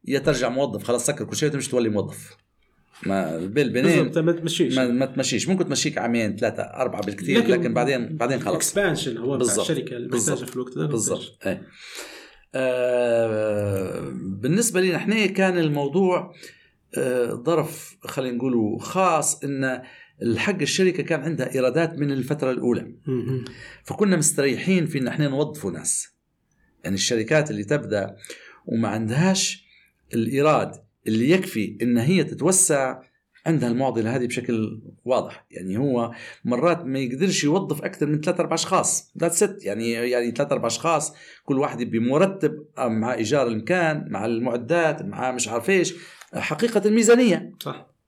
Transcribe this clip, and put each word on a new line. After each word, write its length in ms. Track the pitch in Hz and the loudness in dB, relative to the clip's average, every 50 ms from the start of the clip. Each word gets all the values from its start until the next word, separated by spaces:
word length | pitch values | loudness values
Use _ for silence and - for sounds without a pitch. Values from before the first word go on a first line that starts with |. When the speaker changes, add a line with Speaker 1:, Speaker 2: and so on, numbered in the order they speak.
| - | -4
Speaker 1:
يترجع 440 | - 135 139 143 156 143 123 127 120 | -2 -4 0 2 0 2 2 0 0
موظف، 340 | 123 131 143 123 101 101 | 0 0 -2 -2 -2 -6
خلاص 240 | - - 120 120 - | -2 -2 -2 0 0
سكر 180 | - 143 - 110 | -2 -2 -2 -6
كل 120 | - - | -6 -4
شيء 120 | - 151 147 | -2 -2 0
وتمشي 220 | 147 139 127 - | 0 -2 -4 -2
تولي 180 | 123 123 120 107 | 0 0 2 2
موظف. 480 | 104 101 95 101 - - - - - _ _ _ _ _ _ _ _ _ _ _ _ - - | 0 0 -2 -4 -8 -14 -16 -20 -20 _ _ _ _ _ _ _ _ _ _ _ _ -8 -4
ما 300 | 92 98 98 90 78 82 | -2 0 0 0 -2 -4
البيل 360 | 82 87 95 107 143 143 117 | -4 -6 -2 0 2 2 2
بينين 300 | 104 123 135 165 170 180 | 2 4 4 6 6 6
Speaker 2:
بالضبط، 160 | 156 - - 165 | 4 2 0 2
ما 140 | 160 170 | 2 2
تمشيش. 440 | 170 170 165 156 - - 165 123 127 | 2 0 -2 -4 0 0 2 2 2
Speaker 1:
ما، 120 | 131 127 120 | 2 2 2
ما 180 | 120 127 135 | 2 0 0
تمشيش. 420 | 135 - 143 127 - 135 104 - 143 | -2 -2 -2 -2 0 0 -2 0 0
ممكن 180 | 190 185 127 | 2 0 0
تمشيك 320 | - 143 127 - 156 - - | 0 0 -2 -2 -2 -2 -2
عامين، 380 | 104 120 117 117 110 104 95 | 0 0 0 2 0 0 0
ثلاثة، 260 | 107 123 110 - - | 0 -2 -2 -2 -2
أربعة 440 | - - - - 131 110 - - 101 | -8 -8 -4 -4 -2 -2 -2 -4 -4
بالكثير، 320 | 101 101 98 92 143 190 233 | -4 -6 -4 -2 2 4 4
Speaker 2:
لكن 120 | 233 226 | 6 4
Speaker 1:
لكن 240 | - 175 170 - 113 | 4 4 2 0 2
بعدين، 420 | 123 120 131 139 123 117 113 156 | 2 2 2 2 0 -2 -4 -2
بعدين 240 | 151 117 123 135 123 | -2 0 0 0 0
خلاص. 340 | - 101 - - - - - | 0 -2 0 0 0 0 0
Speaker 2:
expansion 340 | 202 202 180 147 - - 139 | 2 2 2 0 0 -2 -4
هو 280 | 113 110 113 131 139 | -4 -4 -2 -2 0
بتاع 0 | |
Speaker 1:
بالضبط. 340 | 123 123 113 101 107 - - | 2 2 2 2 0 0 0
Speaker 2:
الشركة 260 | 160 135 - - 127 | 0 -2 -2 -6 -8
اللي 120 | 120 120 123 | -8 -6 -2
محتاجة 220 | 127 120 107 - | -2 0 0 0
Speaker 1:
بالضبط. 180 | 139 123 120 - | -2 -2 -4 -8
Speaker 2:
في 80 | - | -6
الوقت 220 | 123 123 123 - 143 | -8 -8 -6 -4 -4
ده. 80 | 160 | -2
Speaker 1:
بالضبط. 520 | 151 143 113 107 - 90 90 - - - _ - | 0 0 0 0 -2 -2 -4 -6 -12 -16 _ -4
إيه. 160 | 95 92 - - - - - - - - - - - - - - - - - _ _ - | -4 -4 -4 -8 -18 -20 -20 -20 -16 -16 -16 -14 -14 -16 -18 -20 -20 -20 -20 _ _ -4
آه، 1600 | 135 131 127 127 127 123 123 123 123 123 120 117 117 113 113 110 107 107 107 104 104 104 101 98 98 95 92 - - 73 69 64 | -2 0 0 0 0 0 2 2 2 2 4 4 2 2 2 0 0 0 0 0 0 0 0 0 -2 -2 -4 -6 -6 -8 -8 -8
بالنسبة 680 | 64 - 92 95 101 113 131 165 214 240 240 170 180 | -8 -6 -6 -6 -2 0 2 2 2 2 2 2 2
لنا 160 | 190 185 170 | 2 2 0
إحنا 300 | 143 - 185 214 226 208 | 0 0 0 2 2 2
كان 320 | 190 196 190 190 190 180 175 | 0 2 2 2 2 4 2
الموضوع، 760 | 160 151 147 147 143 143 143 185 196 185 180 156 - - - - - - - _ _ _ _ _ _ _ - - | 2 2 2 0 -2 0 2 2 4 4 2 0 -2 -6 -16 -20 -20 -20 -20 _ _ _ _ _ _ _ -4 -2
آه، 440 | 139 127 123 123 120 117 - 123 120 | -2 0 2 0 0 0 -2 -4 0
ظرف، 500 | 151 170 160 - - 151 - - - - _ | 0 2 2 0 -2 -8 -14 -16 -20 -20 _
خلينا 360 | - - - 143 131 127 123 | -14 -8 -6 -4 -4 -2 -4
نقوله 420 | 120 123 135 123 117 110 104 110 - | -2 0 0 2 2 2 0 -2 -4
خاص، 680 | - - - 185 190 180 165 151 139 - - - - | -8 -4 0 2 4 4 4 2 0 -2 -4 -4 -4
إن 380 | 139 139 135 135 131 127 123 - - - - - _ _ _ | -6 -4 -2 -2 -2 -2 -4 -8 -16 -20 -20 -20 _ _ _
الحق 380 | - 117 113 110 - 202 196 160 | -2 0 0 0 0 0 0 0
الشركة 420 | 151 143 - - 190 185 180 185 | -2 -2 2 2 2 2 2 0
كان 180 | - - 170 147 | -2 -2 -2 -2
عندها 340 | 135 165 160 123 127 123 - | -2 -4 -2 -2 -4 -2 0
إيرادات 440 | 131 127 127 127 160 170 165 170 139 | 2 2 2 4 2 0 0 0 -2
من 120 | 147 143 | -2 0
الفترة 380 | 139 135 123 - 147 151 - 131 | 0 -2 -2 -2 -2 0 0 -2
الأولى. 440 | 127 - - 123 117 92 - - - - _ | 0 0 2 2 0 0 -2 -8 -16 -12 _
Speaker 2:
مهم. 380 | 143 127 123 - 131 131 127 117 - - - - - - - _ | -4 -2 -2 -2 -2 -4 -4 -4 -8 -14 -16 -18 -20 -20 -20 _
Speaker 1:
فكنا 320 | - - - 220 202 185 | -10 0 2 4 4 4
مستريحين 680 | 160 151 - - - 139 139 120 - - 180 190 185 160 | 4 2 0 0 2 0 0 0 0 0 2 2 2 2
في 120 | - - 139 | 0 -2 -2
إن 100 | 127 120 | -2 -2
إحنا 200 | - - 147 143 | 0 0 0 0
نوظفوا 420 | 131 139 151 - - - - 98 | 2 0 -2 -2 -4 -6 -6 -6
ناس. 380 | 82 - - - - - - - _ _ _ _ _ _ _ _ _ _ _ _ _ _ - | -6 -4 -4 -4 -4 -4 -6 -10 _ _ _ _ _ _ _ _ _ _ _ _ _ _ -6
يعني 120 | 90 98 | -4 -2
الشركات 540 | 95 - - 123 113 110 113 156 151 147 151 | -2 0 0 0 0 2 2 2 2 2 2
اللي 140 | 107 104 101 | -4 -6 -2
تبدأ 520 | - 147 143 113 98 104 101 95 95 - - - - - - - - - - _ | 0 -2 -2 0 -2 -2 -2 -2 -4 -8 -16 -18 -20 -20 -20 -20 -20 -20 -16 _
وما 220 | - 117 113 113 101 | -4 -2 0 0 0
عندهاش 800 | 104 110 113 110 120 143 175 190 190 190 - - - - _ _ _ _ _ _ _ _ _ _ - | 0 -2 -2 0 2 2 4 4 2 2 0 -4 -4 -8 _ _ _ _ _ _ _ _ _ _ -2
الإيراد 580 | 117 113 120 135 135 143 156 147 120 98 - - - _ _ _ _ _ | -2 0 0 2 2 4 4 4 4 2 -2 -8 -16 _ _ _ _ _
اللي 240 | 107 110 110 120 139 | 0 0 2 4 4
يكفي 480 | 180 190 185 185 - 113 101 95 104 98 | 4 2 2 -2 -4 -4 -4 -4 -4 -2
إن 160 | 113 123 120 120 | 0 2 2 2
هي 260 | 120 147 190 180 147 | 4 4 4 2 2
تتوسع، 760 | - - - 135 160 - - - - 151 139 135 131 127 - - _ _ _ _ _ _ _ _ | 0 -4 0 2 2 4 4 4 2 2 2 2 -2 -4 -8 -14 _ _ _ _ _ _ _ _
عندها 220 | 156 165 139 123 120 | 0 0 2 2 0
المعضلة 480 | 117 123 135 127 113 117 110 113 123 | 0 0 0 0 0 0 -2 0 0
هذه 100 | 135 123 | -2 -2
بشكل 540 | 117 - 127 123 - 117 110 110 104 - 110 - - - _ _ | -2 -4 -6 -4 -2 -2 -2 -2 -4 -6 -10 -16 -20 -20 _ _
واضح. 420 | 120 127 113 90 - - - _ _ | 0 0 0 0 -4 -12 -18 _ _
يعني 280 | - - 90 95 95 110 | -14 -10 -6 -4 -2 0
هو 340 | 139 143 127 120 117 113 117 - - - - - - | 0 0 2 0 0 -2 -6 -12 -16 -18 -18 -8 -4
مرات 400 | - 123 120 143 175 165 170 170 | -2 0 2 2 2 2 0 -2
ما 140 | 127 135 135 | -4 -4 -4
يقدرش 460 | 135 120 131 135 180 190 165 - 147 | -4 -4 -2 0 0 2 2 2 2
يوظف 380 | 147 156 190 151 147 147 147 | 2 2 2 0 -2 -6 -4
أكثر 240 | - - - - 156 | -4 -8 -4 -2 0
من 140 | 143 151 151 | 0 0 0
ثلاثة 200 | 151 180 175 180 | 0 -2 0 0
أربعة 140 | 165 147 160 | 0 0 0
أشخاص. 580 | 165 - - 190 170 127 - - - - _ _ - 165 | -2 0 2 2 2 2 2 -2 -4 -6 _ _ -2 -2
That's 140 | 170 165 - 208 | 0 2 2 2
it. 180 | 196 196 - - | 0 0 -6 -6
يعني، 260 | 95 101 110 113 117 | -6 -4 -2 -2 -2
يعني 380 | 117 117 120 123 123 120 120 120 | -2 0 0 0 0 0 0 0
ثلاثة 220 | 117 - 143 143 | 0 -2 0 0
أربعة 140 | 135 117 110 | 0 0 0
أشخاص، 460 | 117 113 - - 165 160 147 151 - - - - - - - _ | -2 -2 -2 0 0 0 0 0 -4 -10 -14 -20 -20 -20 -18 _
كل 140 | - 139 131 | -2 0 0
واحد 220 | 147 139 - 117 | 0 -2 -2 -4
يبي 180 | 120 104 107 117 | -4 -2 0 0
مرتب، 640 | 117 123 135 156 190 190 190 - 160 143 - - - - _ - | 0 2 4 4 4 2 2 0 -2 -2 -2 -4 -14 -16 _ -4
مع 360 | 127 120 113 110 110 120 127 | -2 0 0 0 0 -2 -2
إيجار 320 | - - 104 147 143 131 | -2 0 0 2 2 2
المكان، 600 | 117 113 107 113 - 180 185 170 156 156 151 - - | 0 -2 -4 -2 0 0 2 2 0 0 -2 -6 -6
مع 160 | - 98 107 | -6 -4 -2
المعدات، 760 | 117 117 113 123 127 117 120 120 - 170 175 165 156 147 151 | -2 -2 0 -2 -2 -2 -4 -2 0 0 2 2 2 0 -2
مع 300 | - 98 101 95 123 127 | -8 -10 -6 -4 -4 -4
مش 160 | 123 123 - 107 | -2 -4 -4 -4
عارف 220 | 113 117 - - | -4 -2 0 2
إيش. 240 | 196 185 165 - - - - - - - - _ - | 2 4 2 0 -2 -10 -16 -20 -20 -20 -20 _ -8
حقيقة 480 | - - - 151 - 226 233 226 208 190 | -8 -6 -4 -2 0 0 2 2 2 4
الميزانية. 680 | 208 214 233 220 220 240 240 254 226 170 - - - - _ | 4 4 6 8 8 8 8 8 6 4 2 0 -10 -16 _
Speaker 2:
صح. 360 | - 143 139 - - _ _ _ _ | -10 -10 -10 -10 -14 _ _ _ _